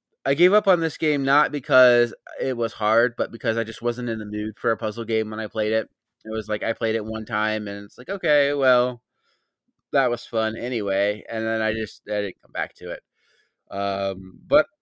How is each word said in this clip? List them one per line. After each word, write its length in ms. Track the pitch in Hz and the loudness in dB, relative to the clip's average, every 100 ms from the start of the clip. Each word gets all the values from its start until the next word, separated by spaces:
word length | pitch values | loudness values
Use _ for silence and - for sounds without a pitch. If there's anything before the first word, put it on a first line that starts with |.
| _ _ - | _ _ -2
I 80 | |
gave 180 | 139 180 | 2 4
up 140 | 208 202 | 4 4
on 140 | 180 | 2
this 160 | 165 - | 0 -2
game 240 | 156 147 | -2 0
not 280 | 135 143 147 | 2 2 2
because 600 | 143 127 135 127 120 120 104 - - | -2 2 6 8 6 2 -2 -14 -6
it 160 | 135 120 | -4 -2
was 160 | 113 | -4
hard, 420 | - 107 113 120 - | -2 2 4 4 0
but 140 | - | -6
because 260 | 113 123 113 | -4 -2 -2
I 60 | |
just 180 | 110 113 | -4 -4
wasn't 280 | 120 117 123 | -4 -4 -4
in 100 | 113 | -4
the 60 | 104 | -4
mood 320 | 104 107 107 | -4 -6 -4
for 140 | 120 | -2
a 40 | 110 | -2
puzzle 280 | 110 107 | -2 -6
game 260 | 110 110 107 | -2 -2 -2
when 80 | 107 | -6
I 80 | 107 | -6
played 260 | 110 107 | -2 0
it. 160 | 110 - _ _ _ | 0 -2 _ _ _
It 60 | 110 | -10
was 180 | 110 104 | -8 -4
like, 160 | 107 | -4
I 80 | 107 | -4
played 240 | 113 113 110 | -2 -2 -2
it 80 | |
one 200 | 107 110 | -4 -8
time 440 | 107 110 107 107 104 | -4 -2 -2 -2 -6
and 160 | 101 | -10
it's 120 | 101 - | -12 -16
like, 120 | 131 | -10
"Okay, 460 | 190 175 147 143 | -4 2 2 2
well, 480 | 143 135 123 123 123 _ _ _ _ _ _ _ _ _ | 2 4 4 2 -2 _ _ _ _ _ _ _ _ _
that 180 | 139 131 | 0 2
was 160 | 117 - | 0 -4
fun 300 | 113 110 107 | -2 -2 -2
anyway." 680 | 120 123 101 98 101 104 - | -4 -4 -2 0 0 -2 -6
And 140 | 113 | -6
then 180 | 113 113 | -2 -2
I 100 | 110 | -2
just, 280 | 110 110 - - | -2 -6 -10 -6
I 140 | 104 | -4
didn't 200 | 101 - | -4 -8
come 100 | _ | _
back 220 | 90 80 - | -8 -8 -8
to 140 | 90 | -10
it. 120 | 85 - _ _ _ _ _ - | -10 -12 _ _ _ _ _ -10
Um, 720 | 98 101 98 98 92 92 - - | -6 -4 -2 -4 -6 -10 -18 2
but 200 | - - _ | 2 2 _